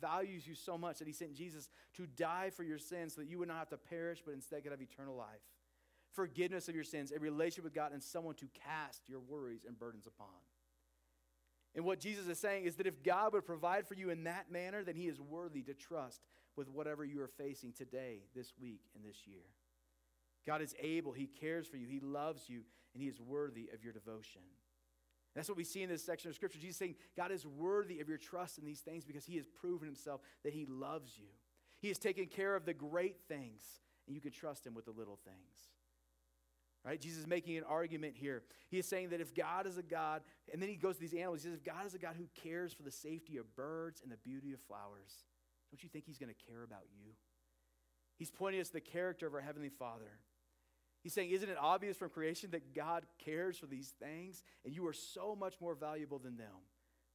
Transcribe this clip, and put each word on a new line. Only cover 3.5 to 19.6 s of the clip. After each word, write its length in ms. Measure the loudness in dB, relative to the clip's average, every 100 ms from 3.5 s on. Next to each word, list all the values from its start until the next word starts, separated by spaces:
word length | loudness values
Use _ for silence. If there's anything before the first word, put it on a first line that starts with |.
| 0
have 100 | -2
to 80 | -6
perish 460 | -4 -2 0 -2
but 80 | -4
instead 300 | -6 -4 -4
could 100 | -2
have 80 | -4
eternal 340 | -6 -8 -6
life, 280 | -4 -6 -10 -16 -20 _ _ _ _ _
forgiveness 580 | 0 2 4 4 2 0
of 40 |
your 100 | 0
sins, 280 | 0 -2 0
a 60 | 0
relationship 460 | 2 6 4 4
with 100 | -2
God, 180 | 0 0
and 100 | -2
someone 320 | -4 -2 -2 -4
to 120 | -10
cast 560 | -10 -4 -2 -2 -6 -8
your 100 | -8
worries 460 | -4 -4 -2 -4 -6
and 120 | -6
burdens 280 | -6 -6 -12
upon. 340 | -14 -14 -16 -20 _ _ _ _ _ _ _ _ _ _ _ _ 0
And 80 |
what 140 | 2 2
Jesus 300 | 0 0 0
is 100 | 2
saying 280 | 4 4 4
is 100 | 4
that 100 | 2
if 160 | 6
God 300 | 8 10 10
would 120 | 6
provide 440 | 4 4 6 6 4
for 60 |
you 160 | 0 2
in 140 | 2
that 240 | 2 0 0
manner, 360 | -2 0 0
then 100 | 0
he 140 | 0 0
is 120 | 0
worthy 420 | -2 -4 -2 -2
to 120 | -4
trust 480 | -6 -4 -2 -2 -6 -18 -20 -10
with 140 | -6 -4
whatever 360 | 0 0 0
you 160 | 0 0
are 60 | -2
facing 460 | -2 -2 -2 -6
today, 500 | -6 -4 -2 -2 -4 -6
this 200 | -8 -8 -8
week, 260 | -8 -8 -12
and 100 | -14
this 220 | -12 -12 -14
year. 160 | -16 -18 -20